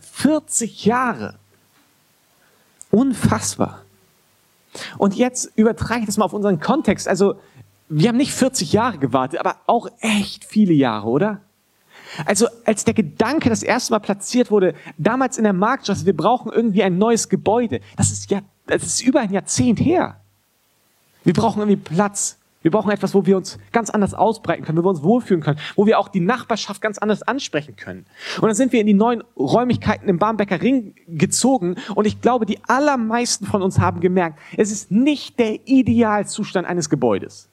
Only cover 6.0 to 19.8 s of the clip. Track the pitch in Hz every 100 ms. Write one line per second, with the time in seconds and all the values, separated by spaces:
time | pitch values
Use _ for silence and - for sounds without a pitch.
6 | 208 202 262 214 202 170 - 277 233 185
7 | - 185 196 - - - - _ - 151
8 | 214 233 294 - 262 - 156 208 240 165
9 | 135 131 127 - - - - 233 - -
10 | 226 208 190 - - 214 202 151 127 107
11 | 107 135 208 202 _ _ _ _ _ -
12 | - - 151 202 233 - - 220 - 220
13 | 156 - 233 311 240 208 - 233 - 220
14 | 208 202 - 247 240 208 180 147 - -
15 | 160 254 254 - 214 180 208 262 - 185
16 | 165 160 175 247 220 - 233 190 190 175
17 | 220 226 - 175 - 233 233 113 - -
18 | - - - 202 - _ - 175 - -
19 | 247 294 214 190 - - 247 208